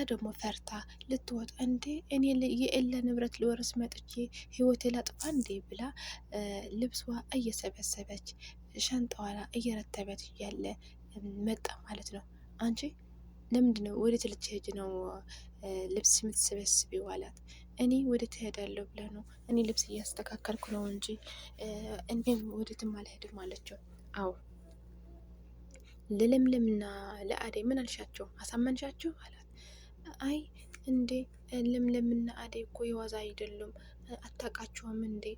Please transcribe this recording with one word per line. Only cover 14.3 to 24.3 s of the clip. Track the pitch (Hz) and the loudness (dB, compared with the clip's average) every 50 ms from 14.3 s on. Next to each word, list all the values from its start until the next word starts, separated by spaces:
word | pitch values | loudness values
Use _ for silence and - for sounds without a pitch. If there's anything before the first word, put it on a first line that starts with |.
| 202 - - - 214 202 - - 196 | -4 -4 -6 -6 -6 -6 -4 -4 -4
ነው፣ | 196 190 190 185 185 185 185 190 190 190 185 - - - - - - | -4 -4 -4 -2 -2 -4 -4 -6 -8 -10 -12 -14 -14 -14 -16 -14 -10
እ፣ | - 196 190 190 190 185 | -8 -4 -4 -2 -2 0
ልብስ | 185 208 214 - - | 2 4 6 6 6
የምትሰበስቢው?" | - - 220 208 - - - 202 202 202 - - - - - - 190 196 196 | 6 4 2 2 4 2 2 2 0 2 4 4 4 4 4 0 -2 -2 -2
አላት። | 190 190 190 - - - - - - - - - - - | -4 -4 -6 -6 -10 -16 -18 -18 -16 -16 -16 -8 0 2
"እኔ | 247 247 254 262 269 | 6 6 6 6 6
ወዴት | 262 240 240 240 233 - | 4 4 4 2 0 -4
እሄዳለሁ | - 233 208 - - 202 202 202 202 202 | -4 -6 -6 -4 -4 -6 -6 -4 -6 -8
ብለህ | - - - 208 214 | -8 -8 -10 -10 -8
ነው? | 214 208 220 - - - - | -10 -10 -12 -14 -16 -10 -2
እኔ | - 240 233 226 | 4 6 6 6
ልብስ | 220 226 - - | 6 4 2 0
እያስተካከልኩ | - 208 214 214 - - - 214 - 214 220 - - 214 220 - - | 0 -2 -4 -4 -4 -6 -6 -6 -6 -8 -6 -4 -2 -4 -2 -2 -4
ነው | 214 208 208 202 | -2 -2 -2 -2
እንጂ፣ | 202 202 - - 220 220 - - - - - - - - | -4 -4 -4 -4 -6 -6 -8 -12 -12 -12 -14 -14 -12 -8
እ፣ | 214 214 214 214 220 220 214 190 175 - | -6 -6 -6 -6 -6 -6 -6 -6 -4 0
እኔም | 233 233 233 254 240 220 214 220 | 0 2 4 4 4 4 2 -2
ወዴትም | 202 214 220 - 220 - 226 220 208 | -4 -4 -4 -4 -4 -4 -4 -4 -4
አልሄድም" | 202 202 - - - - 202 214 202 | -4 -8 -12 -12 -14 -14 -12 -10 -10
አለችው። | 185 185 190 - - - 202 196 - - - - - - - | -10 -8 -10 -10 -12 -14 -16 -16 -16 -18 -18 -18 -14 -8 -4
"አዎ | 202 196 185 | -2 0 0